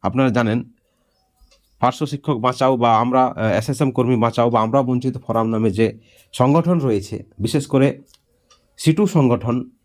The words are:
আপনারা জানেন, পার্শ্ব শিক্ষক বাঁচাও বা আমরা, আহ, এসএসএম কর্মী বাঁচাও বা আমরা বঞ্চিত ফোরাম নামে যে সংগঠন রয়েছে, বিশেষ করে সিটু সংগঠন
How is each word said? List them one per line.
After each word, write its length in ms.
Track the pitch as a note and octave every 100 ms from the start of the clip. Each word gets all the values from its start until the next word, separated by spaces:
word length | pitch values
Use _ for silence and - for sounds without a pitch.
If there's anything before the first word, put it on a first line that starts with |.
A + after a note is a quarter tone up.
আপনারা 280 | F#2+ B2 C3
জানেন, 320 | A2+ A#2 A#2 A#2 _ _ _ _ _ _ _ _ _ _ _
পার্শ্ব 260 | A#2+ - D3
শিক্ষক 320 | C#3+ - B2+
বাঁচাও 380 | B2 B2 C3 B2+
বা 220 | A#2 A2
আমরা, 260 | A#2+ B2+
আহ, 340 | B2+ - A2 F#2+
এসএসএম 320 | A2+ C3+ C#3
কর্মী 260 | A#2+ A#2+ B2
বাঁচাও 340 | A#2 A2+ A#2+
বা 100 | A2+
আমরা 220 | A2 C#3
বঞ্চিত 360 | B2+ B2+ C3 B2+
ফোরাম 300 | - A2+ A2+
নামে 220 | A2+ A2
যে 280 | F#2+ A2+ - _ _ _
সংগঠন 460 | - B2+ D#3 E3 F3
রয়েছে, 460 | C3+ G#2 G2 A2 - -
বিশেষ 280 | G#2 D3 C#3
করে 360 | C3+ C3+ B2+ _ _ _ _ _ _ _ _
সিটু 300 | D#3 D#3+ G3+
সংগঠন 640 | E3+ C3 A#2+ A2 B2 - _